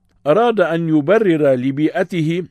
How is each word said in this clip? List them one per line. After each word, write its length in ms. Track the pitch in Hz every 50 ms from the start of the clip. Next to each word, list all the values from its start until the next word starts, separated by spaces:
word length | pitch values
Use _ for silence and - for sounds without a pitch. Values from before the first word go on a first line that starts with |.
| _ _ _ _ _ 143
أراد 320 | 156 202 240 240 226 208
أن 300 | 180 151 165 165 170 160
يبرر 640 | 156 151 139 156 202 226 226 190 165 151 151 139 135
لبيئته 880 | 127 123 139 135 139 151 156 - 170 190 - 190 170 151 156 170 180 175 156